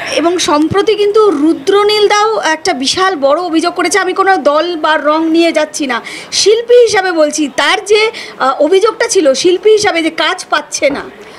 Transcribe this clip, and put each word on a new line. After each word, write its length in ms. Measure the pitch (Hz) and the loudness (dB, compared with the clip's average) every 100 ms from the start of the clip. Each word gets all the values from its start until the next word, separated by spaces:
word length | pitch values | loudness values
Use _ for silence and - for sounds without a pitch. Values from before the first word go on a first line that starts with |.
| - - | -6 -2
এবং 220 | 320 359 | -2 -2
সম্প্রতি 560 | - 302 311 381 415 | 0 0 0 0 0
কিন্তু 360 | 415 415 427 415 | 0 2 2 2
রুদ্রনীল 760 | 302 302 330 - 392 415 427 403 | 2 0 0 0 2 2 2 2
দাও 320 | 415 427 440 | 2 0 0
একটা 320 | - 311 370 | -2 -2 -4
বিশাল 440 | 262 262 - 381 359 | -4 -4 -2 -2 0
বড় 260 | 269 302 | 0 0
অভিযোগ 320 | 359 320 339 | 0 -2 -2
করেছে। 240 | 349 349 403 | -2 -2 0
আমি 140 | 370 | 0
কোনো 240 | 370 381 381 | 0 0 2
দল 400 | 285 294 339 349 | 2 0 0 -2
বা 200 | 311 311 | -2 0
রং 340 | 285 311 320 | 0 0 0
নিয়ে 220 | 320 339 | 2 2
যাচ্ছি 340 | 302 302 - 277 | 0 -4 -4 -6
না, 160 | 233 - - - | -6 -8 -14 -8
শিল্পী 420 | - 381 440 480 | -2 2 2 4
হিসাবে 380 | 494 453 392 370 | 4 4 2 0
বলছি, 380 | 330 302 302 285 - | 0 0 0 -4 -2
তার 280 | 294 381 | 0 -2
যে, 260 | 392 415 440 - - - | 0 0 0 -4 -14 -4
আহ, 240 | 262 269 | -2 0
অভিযোগটা 460 | 302 381 440 440 466 | 2 2 2 0 -2
ছিল 260 | 392 311 | 2 2
শিল্পী 360 | 262 349 359 415 | 2 2 2 2
হিসাবে 320 | 427 415 330 | 2 2 -2
যে 80 | 320 | -2
কাজ 360 | 320 320 370 - | -2 -4 -4 -4
পাচ্ছে 400 | 311 294 - 285 | -6 -4 -4 -2
না। 100 | 262 - - - | -4 -10 -18 -20